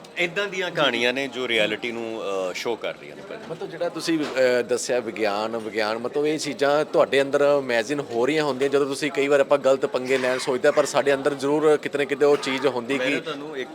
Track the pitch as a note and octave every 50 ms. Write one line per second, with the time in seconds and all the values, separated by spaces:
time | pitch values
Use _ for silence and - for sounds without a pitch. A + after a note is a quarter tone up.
0 | - - - E3+ F3 F3 E3 G3 G3+ G3+ F3 F#3 F3+ F3+ E3+ E3 D3+ C3+ A#2+ A#2
1 | A#2+ B2 B2 C3+ C#3 C3+ - B2 B2+ A#2 A#2 A2 G#2 G#2+ A2 G#2+ A#2+ A#2+ A2+ A#2
2 | A#2 A2+ A2+ A2 F2+ G2 G2 F#2+ F#2 F2+ F2 - - A#2+ A2+ G#2+ - F2 D#2 -
3 | C#2+ D2 D2 D2 - - - - - - E3 E3 G3 F3+ D#3 D#3+ E3+ E3+ E3+ E3
4 | D3+ E3+ E3 D#3 D3 B2 - C3 C3 B2 B2 B2 A#2 G#2 B2 A2 - - B2+ B2
5 | A#2 A2+ G2+ G2 A2 G#2 G2+ G#2 G#2+ A2+ A2+ A#2 G#2+ G#2+ G2+ A2 G#2+ G#2 A2 A#2
6 | A#2 B2 - D3 D3 D3+ D#3 D3+ - D3 C3+ - C#3 C#3 C#3+ D3+ D3+ D3+ - E3
7 | C3+ - B2 C#3 C#3 C#3 C3+ C#3+ C#3+ C#3+ C#3+ C#3+ C3+ C3 A#2+ A#2 A2+ A#2+ D3 C#3+
8 | C#3 - A#2+ A#2 B2 C3 D#3 D#3 D3+ C#3+ C3 B2+ C3+ C#3 C3 C#3 C#3+ C3+ C#3 C3+
9 | D3+ D3 - C#3+ C#3 C#3 D3 C#3 C3+ - D3 C#3 C3 C3+ C#3 C3+ D3 C#3 - C3
10 | B2+ B2+ C3+ C3 B2+ B2+ B2+ C3 - D3+ B2+ B2+ A2+ D3 C#3+ D3+ C#3+ C3+ - C3+
11 | B2+ C#3+ C#3+ C3+ C3+ D3 C#3+ C3+ C3 C#3 D3 D#3 D3+ D#3 D3+ C#3+ - C#3 - C#3
12 | C#3+ C3+ C#3+ B2+ D3 C#3+ D3 C#3+ - C#3 C3 C3 C3 C#3 B2 B2 A#2 A#2 C3+ C3+
13 | B2+ C#3+ C#3+ C3 - D#3+ D3 C#3+ C#3+ D#3 D3+ C3 B2+ A2 -